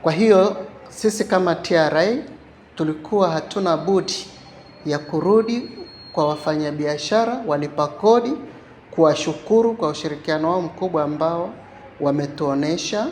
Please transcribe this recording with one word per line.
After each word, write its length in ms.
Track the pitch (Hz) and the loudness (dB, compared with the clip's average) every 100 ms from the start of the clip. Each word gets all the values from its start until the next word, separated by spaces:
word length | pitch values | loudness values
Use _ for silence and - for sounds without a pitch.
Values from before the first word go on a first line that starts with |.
kwa 100 | 165 | 0
hiyo 460 | 160 220 196 185 190 - - - | 2 6 6 6 0 -10 -16 -20
sisi 340 | - 220 214 | -4 -2 -2
kama 320 | - 185 185 165 | 0 2 2 -2
T 200 | - 170 | 0 2
R 220 | 156 147 | 2 2
I 260 | 185 247 - - - - - - | 2 0 -6 -16 -20 -20 -20 -4
tulikuwa 540 | 156 156 - 208 185 | -4 -4 -2 0 2
hatuna 460 | 160 156 202 185 156 | 0 -4 -4 0 0
budi 500 | 160 190 - - - - - - - - 151 | 2 0 0 -8 -10 -18 -20 -20 -20 -12 -4
ya 140 | 147 | -4
kurudi 720 | 143 160 165 214 226 240 - - - - - | -2 -2 4 4 4 -4 -6 -14 -16 -18 -8
kwa 140 | - 151 | 0 0
wafanyabiashara, 1120 | 151 - 156 151 147 147 147 - 214 226 247 247 | 0 -2 -2 -2 -2 -2 -4 0 0 2 -2 -2
walipa 400 | 147 147 - 147 | -2 -2 -2 -2
kodi, 460 | - 208 233 233 320 - - - - - | 2 4 4 2 -6 -8 -18 -20 -20 -10
kuwashukuru 840 | - 160 147 - 151 - 220 226 | 4 4 4 -2 -6 2 4 4
kwa 160 | 226 156 | 0 -4
ushirikiano 600 | 147 160 147 156 156 160 | -4 -6 -6 -2 0 0
wao 100 | 185 | 0
mkubwa 420 | 170 156 185 165 | -2 -6 -4 -2
ambao 460 | 147 151 160 170 180 233 - - - - | -2 0 -2 -2 -6 -10 -20 -20 -20 -4
wametuonesha 1080 | 143 147 143 143 147 139 147 170 - 208 254 | 0 0 -2 -4 -2 0 -2 -2 -4 -4 -4